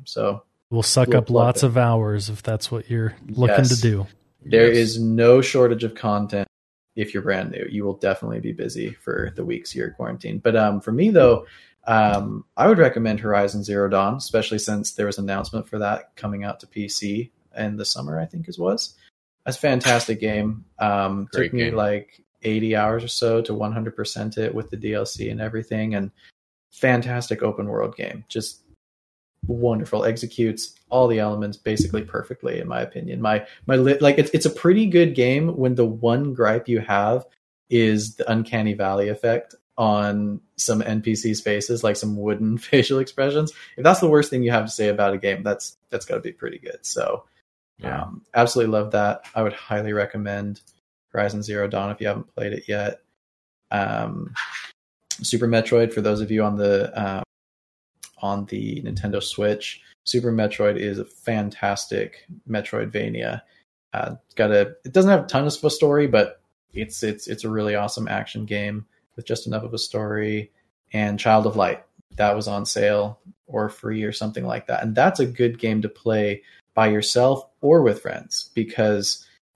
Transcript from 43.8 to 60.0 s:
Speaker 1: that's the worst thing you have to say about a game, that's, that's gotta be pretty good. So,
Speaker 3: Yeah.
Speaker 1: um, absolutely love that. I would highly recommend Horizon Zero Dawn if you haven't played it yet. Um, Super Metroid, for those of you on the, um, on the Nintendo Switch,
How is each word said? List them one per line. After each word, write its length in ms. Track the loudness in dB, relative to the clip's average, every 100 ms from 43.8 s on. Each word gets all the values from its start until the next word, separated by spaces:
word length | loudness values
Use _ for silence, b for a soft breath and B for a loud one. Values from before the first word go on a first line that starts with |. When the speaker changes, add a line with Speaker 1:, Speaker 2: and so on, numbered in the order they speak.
Speaker 1:
that's 160 | 6 6
the 80 | 6
worst 200 | 6 4
thing 140 | 0
you 80 | 2
have 140 | 0 0
to 60 |
say 160 | 0 0
about 240 | 2 0
a 40 | 0
game, 260 | -2 -2
that's, 340 | -2 -4 -6 -18 _
that's 160 | -10 -6
gotta 160 | -6
be 100 | -6
pretty 280 | -10 -10 -10
good. 200 | -14 -14 -10
So, 400 | -6 -4 -4 -10 _ _ _ _ _
Speaker 3:
Yeah. 240 | -10 -8
Speaker 1:
um, 180 | -8 -12 -6
absolutely 380 | 0 2 2 0
love 200 | 0 0
that. 340 | 0 0 -2 -6 -4
I 80 |
would 100 | -4
highly 380 | -4 -6 -6 -4
recommend 680 | -2 -4 -6 -8 -6 -8 -10 _ _ _ _ _
Horizon 320 | -4 -4 -4
Zero 240 | -6 -4 -4
Dawn 240 | -4 -6
if 80 | -4
you 80 | -4
haven't 260 | -4 -8
played 200 | -8 -8
it 100 | -8 -6
yet. 340 | -4 -4 -8 _ _ _ _ _ _ -6
Um, 640 | -4 -2 -4 -6 -8 -10 -10 B B B -20 _ _ -14
Super 380 | -10 -2 0 2
Metroid, 460 | 2 4 4 4
for 80 | 2
those 200 | 0 0
of 100 | 0
you 120 | 0
on 140 | 0 2
the, 340 | 2 2 0 -4
um, 240 | -4 -4 -8 _ _ _ _ _ _ _ -20 _
on 240 | -6 -4 -6
the 360 | -8 -6 -8
Nintendo 400 | -6 -6 -4 -4
Switch, 600 | -6 -2 0 0 -6 -14 b b